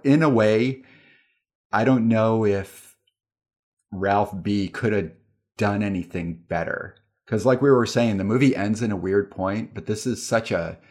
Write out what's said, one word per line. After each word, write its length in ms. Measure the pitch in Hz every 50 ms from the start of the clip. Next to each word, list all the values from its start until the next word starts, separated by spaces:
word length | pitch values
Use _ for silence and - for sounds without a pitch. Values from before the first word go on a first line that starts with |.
in 200 | - 139 143 147
a 60 | 160 151
way, 520 | 127 113 107 107 110 110 120 131 135 - - - - - _ _ _ _ _ _ _ _ _ _ _ _ _ _
I 120 | - 104 113
don't 240 | 135 131 123 113 113
know 360 | 113 110 110 113 113 110 110
if 500 | 104 101 98 95 - - - - - _ _ _ _ _ _ _ _ _ _ _ _ _ _ _ _ _ _ _ _
Ralph 500 | - 92 95 98 101 104 104 101 98 95
B 260 | 82 104 101 101 98 90
could 240 | - - - 110
have 180 | 104 101 92 - - _ _ _ _ _ _ _ _ -
done 240 | 107 101 101 104
anything 600 | 104 101 98 90 85 - - 90 85 85 82 82 - -
better. 480 | 85 85 82 - - - - - - _ _ _ _ _ _
'Cause 180 | - 110 107 95
like 140 | 127 127 123
we 80 | 135 143
were 160 | 135 123 117
saying, 300 | 107 - 120 120 117 104
the 80 | 98 95
movie 300 | 101 110 127 143 135 -
ends 280 | - 101 104 110 104
in 100 | 120 110
a 40 | 104
weird 340 | 90 85 95 98 101 98 -
point, 440 | - - 92 95 101 110 - - -
but 120 | 101 85
this 200 | - 107 107 -
is 180 | 127 113 - -
such 260 | - 123 113 113 -
a 260 | 107 90 82 80 82 - _ _